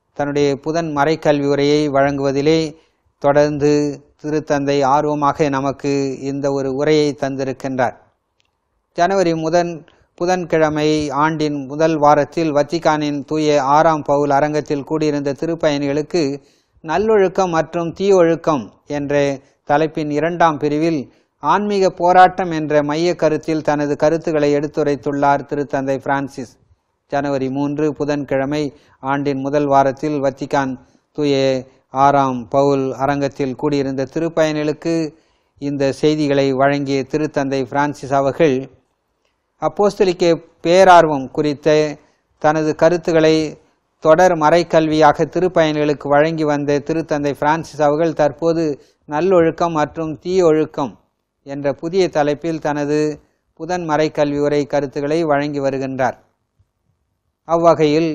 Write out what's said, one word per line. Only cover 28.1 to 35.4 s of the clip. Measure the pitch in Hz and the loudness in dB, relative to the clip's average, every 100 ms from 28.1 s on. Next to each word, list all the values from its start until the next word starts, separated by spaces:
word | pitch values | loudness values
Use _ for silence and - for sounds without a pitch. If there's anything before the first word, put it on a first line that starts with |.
| 147 131 135 135 147 147 - _ _ | -4 -2 -4 -2 -4 -6 -8 _ _
ஆண்டின் | 135 143 143 135 | -4 -2 -2 -4
முதல் | 135 147 147 | -2 -2 2
வாரத்தில் | 139 135 131 156 147 | 2 2 0 -4 -2
வத்திக்கான் | 135 131 143 143 135 127 - _ _ | -4 -4 -4 -4 -4 -8 -14 _ _
தூய | - 147 139 135 131 123 _ _ | -6 -2 0 0 -2 -6 _ _
ஆறாம் | 131 139 139 135 127 113 | 2 2 4 0 -2 -2
பவுல் | 139 143 139 131 | 0 2 0 -2
அரங்கத்தில் | 120 135 143 139 - 135 123 | -4 -2 -2 -4 -4 -6 -4
கூடியிருந்த | 151 143 135 135 135 | -2 -2 -2 -4 -6
திருப்பயணிகளுக்கு | 160 165 165 156 151 151 147 170 165 156 - _ _ | -4 -4 0 -2 0 -4 -4 -4 -4 -4 -10 _ _